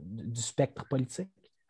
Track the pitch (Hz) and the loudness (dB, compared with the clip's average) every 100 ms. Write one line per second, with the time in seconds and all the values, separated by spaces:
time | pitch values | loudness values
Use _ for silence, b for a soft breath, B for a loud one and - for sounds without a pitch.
0 | 80 110 - 117 113 - 139 - - 135 | -8 -6 -4 -4 0 4 4 2 0 2
1 | 127 - 190 _ _ _ _ | 2 -2 -8 _ _ _ _